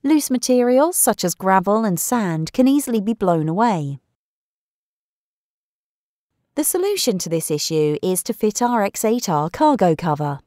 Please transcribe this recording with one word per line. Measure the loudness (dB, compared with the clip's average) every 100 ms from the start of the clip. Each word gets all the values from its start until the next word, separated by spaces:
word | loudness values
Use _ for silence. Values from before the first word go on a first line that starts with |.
| 2
Loose | 2 2
materials | -4 2 2 4 4 4 2
such | 0 0
as | -4
gravel | -2 2 2 4 0
and | 0 -2
sand | -2 -2 -2 -4 -4
can | 2 4
easily | 2 0 -2
be | -2
blown | -2 0 0 0
away. | 0 0 0 -4 -8 _ _ _ _ _ _ _ _ _ _ _ _ _ _ _ _ _ _ _ _ _ _ _ _ _ -4
The |
solution | -2 -2 -2 -2 -2 -2
to | -4
this | -4 -2
issue | -4 -2 0 0 0
is | -2 -4
to | -4
fit | -2 -2 0
our | -2 0
X | -2 -2
eight | -2 -2 -2
R | -2 -2
cargo | 0 2 4 2 2
cover. | -2 -2 -4 -6